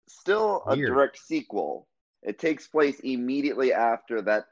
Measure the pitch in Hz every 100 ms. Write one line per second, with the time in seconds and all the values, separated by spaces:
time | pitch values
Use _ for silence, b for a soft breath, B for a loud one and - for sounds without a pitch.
0 | _ - - 214 214 190 - 135 131 127
1 | 135 - - 156 - 101 76 - - _
2 | _ _ - 104 165 143 - 156 143 -
3 | 131 127 123 139 143 127 127 95 117 117
4 | - 113 101 107 -